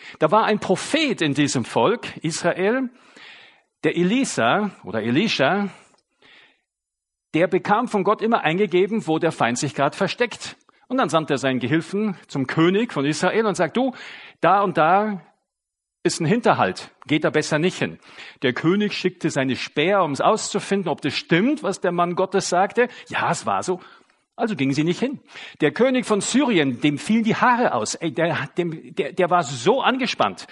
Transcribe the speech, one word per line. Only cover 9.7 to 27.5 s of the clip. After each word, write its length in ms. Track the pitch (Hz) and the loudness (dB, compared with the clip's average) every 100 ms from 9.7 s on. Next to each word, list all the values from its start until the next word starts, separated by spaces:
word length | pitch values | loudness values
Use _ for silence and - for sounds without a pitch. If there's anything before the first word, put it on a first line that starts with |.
| - | 0
grad 200 | 135 - | -2 0
versteckt. 600 | 196 - 240 - - - _ _ - | -4 -2 -4 -6 -16 -16 _ _ -6
Und 100 | 262 | -2
dann 120 | 190 | 0
sandte 260 | 160 156 139 | 0 0 0
er 20 | |
seinen 220 | 131 127 | 0 0
Gehilfen 580 | 120 160 - 202 214 170 - | 0 -2 -2 -4 -4 -6 -8
zum 200 | 143 127 | -6 -2
König 440 | - 170 196 240 | 2 4 2 0
von 140 | 147 139 | -2 -2
Israel 400 | 151 180 208 220 | 0 0 2 0
und 100 | 180 | 0
sagt, 220 | 165 226 | 0 0
"Du, 160 | 262 - - - - - | -2 -4 -16 -20 -20 0
da 200 | 165 202 | 2 4
und 160 | 202 160 | 2 2
da 440 | 156 190 214 185 - _ _ _ _ _ _ _ | 4 4 2 -4 -12 _ _ _ _ _ _ _
ist 160 | - - | -4 0
ein 60 | 160 | 0
Hinterhalt, 680 | 233 226 123 98 95 - _ - | 2 2 2 2 -2 -12 _ -2
geht 160 | 156 | 0
da 60 | 151 | 0
besser 300 | 151 147 151 | 0 0 0
nicht 180 | 180 - | 0 -2
hin." 220 | 131 - - - - - | -6 -6 -20 -20 -20 -4
Der 120 | 123 | -2
König 400 | 123 160 202 208 | 0 2 2 0
schickte 360 | - 185 180 165 | -2 -4 -2 -4
seine 260 | 147 131 120 | -2 -2 -2
Späher, 480 | - - 165 202 | -6 -2 0 2
um's 160 | 160 135 | 0 0
auszufinden, 720 | 175 214 - 196 - 196 170 | 2 2 -2 -6 -2 -2 -2
ob 120 | 139 | -2
das 120 | 143 | -4
stimmt, 500 | - - 170 247 311 | -4 0 2 2 0
was 160 | - 180 | -4 -2
der 120 | 185 | -2
Mann 240 | 175 175 175 | 0 0 0
Gottes 340 | 190 196 - | 0 0 0
sagte. 400 | 180 196 233 240 - - | 0 2 0 -2 -4 -10
Ja, 240 | - 127 | -4 -2
es 140 | 165 113 | -2 -2
war 180 | 98 | -2
so. 160 | 175 185 - - _ _ _ - | -2 -6 -8 -20 _ _ _ -6
Also 200 | 240 165 | -4 -2
gingen 180 | 135 | -2
sie 100 | 139 | 0
nicht 160 | 160 175 | 0 0
hin. 200 | 254 277 _ - - - | -4 -6 _ -20 -14 0
Der 120 | 151 | 0
König 340 | - 262 254 - | 4 2 2 0
von 140 | 208 | 0
Syrien, 640 | - 254 277 180 139 120 | 0 2 2 2 2 2
dem 160 | 151 143 | 0 0
fielen 260 | - 226 | 0 0
die 120 | 220 175 | 2 2
Haare 380 | 240 | 2